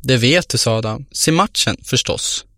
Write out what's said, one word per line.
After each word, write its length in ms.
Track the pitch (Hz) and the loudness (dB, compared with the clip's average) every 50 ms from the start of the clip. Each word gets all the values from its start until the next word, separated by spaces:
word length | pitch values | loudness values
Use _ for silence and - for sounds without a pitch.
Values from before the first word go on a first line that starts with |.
"Det 160 | - 127 131 123 | 2 2 2 4
vet 320 | 113 123 151 180 170 _ | 4 4 4 4 2 _
du", 80 | - - | -4 -2
sa 200 | - 120 113 110 | 0 0 0 0
Adam. 280 | 107 110 110 120 139 _ | -2 -4 -8 -8 -12 _
"Se 200 | - - - - | -6 -2 0 2
matchen, 460 | 160 170 196 220 _ - - - 104 - - | 2 2 2 0 _ -4 -2 -2 -4 -6 -6
förstås." 600 | - - 127 - - - - - - - - - _ _ | -4 -4 -2 0 -2 -4 -4 -4 -6 -6 -8 -10 _ _